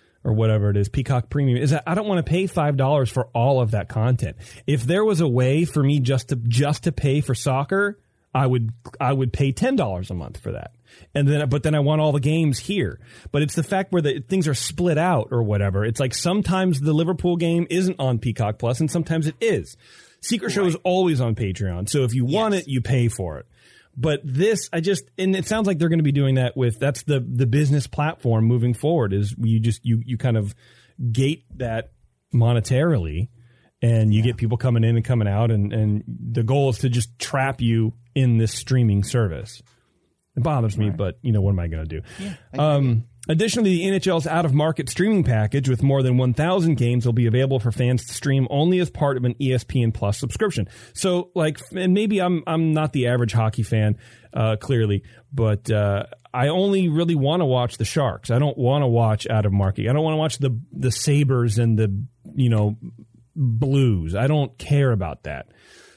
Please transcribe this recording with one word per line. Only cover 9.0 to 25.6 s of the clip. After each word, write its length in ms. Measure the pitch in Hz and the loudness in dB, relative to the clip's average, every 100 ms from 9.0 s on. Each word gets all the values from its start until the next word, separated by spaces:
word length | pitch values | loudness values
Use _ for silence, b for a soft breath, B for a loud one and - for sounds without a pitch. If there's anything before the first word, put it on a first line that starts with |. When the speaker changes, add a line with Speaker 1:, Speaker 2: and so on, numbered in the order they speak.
| 131 | -2
Speaker 1:
would 180 | 135 127 | 0 -2
pay 200 | - 139 | 0 -2
ten 220 | - 254 269 | 0 0 0
dollars 340 | 120 90 92 | 0 -4 -6
a 20 | |
month 240 | 90 69 - | -8 -10 -12
for 140 | 107 | -10
that. 220 | - - _ B B B 143 | -10 -12 _ B B B 0
And 100 | 139 | 2
then, 200 | 147 143 | 2 0
but 140 | 147 | 0
then 100 | 160 | 0
I 60 | 151 | 0
want 220 | 143 156 | 2 2
all 100 | 156 | 2
the 80 | 143 | 0
games 400 | 131 165 156 123 | 0 0 0 -2
here. 400 | - 208 104 - B B B | -4 -4 -4 -6 B B B
But 120 | 143 | -2
it's 120 | 151 - | -2 -2
the 80 | |
fact 280 | 147 190 190 | -2 -2 -2
where 80 | 180 | 0
the 180 | 151 143 - | 0 -2 -2
things 180 | 190 156 | -2 0
are 60 | |
split 440 | 135 - 151 175 151 | -2 -4 -2 0 2
out 320 | 180 156 107 | 2 0 0
or 100 | 123 | -2
whatever. 440 | 107 104 101 98 110 | 0 0 0 0 -2
It's 140 | 113 | -2
like 120 | 131 | -4
sometimes 680 | - 175 202 - 185 185 143 | -2 -2 0 0 0 2 0
the 120 | 147 | 0
Liverpool 440 | 151 165 180 175 175 | 0 0 0 0 0
game 280 | 170 170 170 | 0 0 0
isn't 260 | 170 185 - | 0 -2 -2
on 200 | 131 117 | -2 0
Peacock 400 | 123 107 107 107 | -2 -2 -2 -2
Plus 220 | 117 123 | -4 -2
and 100 | 160 | -2
sometimes 340 | 170 156 160 151 | -2 -2 -2 -2
it 100 | - | -2
is. 380 | 233 147 67 - B B B B | -2 -2 -4 -16 B B B B
Secret 300 | - 226 233 | -4 -4 -2
Show 140 | 202 185 | 0 0
is 80 | |
Speaker 2:
Right. 80 | 156 | 0
Speaker 1:
always 380 | 185 185 180 143 | 0 2 2 2
on 120 | 120 101 | 0 -2
Patreon. 520 | 101 90 98 87 101 | -4 -2 -4 -4 -2
So 160 | 147 | 0
if 100 | 127 | 0
you 120 | 127 123 | 0 0
want 300 | 180 220 196 | 0 0 0
Speaker 2:
Yes. 80 | |
Speaker 1:
it, 60 | 143 | -2
you 120 | 131 | -4
pay 260 | 117 131 117 | 0 2 0
for 300 | - 87 73 | -2 -8 -8
it. 80 | - b b b b 135 | -16 b b b b -6
But 240 | 151 147 | -2 -2
this, 460 | 151 131 202 220 - | -4 0 0 0 -4
I 80 | 170 | -4
just, 240 | 170 190 - - | -2 -2 -4 -4
and 180 | 185 190 | -2 0
it 100 | - | -2
sounds 220 | 220 | -2